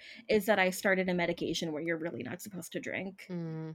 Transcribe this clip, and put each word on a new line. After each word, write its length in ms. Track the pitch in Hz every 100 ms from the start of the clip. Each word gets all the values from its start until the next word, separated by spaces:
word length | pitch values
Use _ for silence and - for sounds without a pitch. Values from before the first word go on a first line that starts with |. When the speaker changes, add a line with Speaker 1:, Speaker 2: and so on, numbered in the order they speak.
| - - -
Speaker 1:
is 180 | 214 202
that 120 | 202
I 120 | 185
started 380 | 185 208 190 185
a 60 |
medication 580 | 180 170 170 156 170 170
where 100 | 151
you're 140 | 165 165
really 240 | 165 -
not 180 | - 175
supposed 300 | - 180 170
to 80 | 180
drink. 460 | - 110 190 185 -
Speaker 2:
Mm. 440 | 175 165 160 160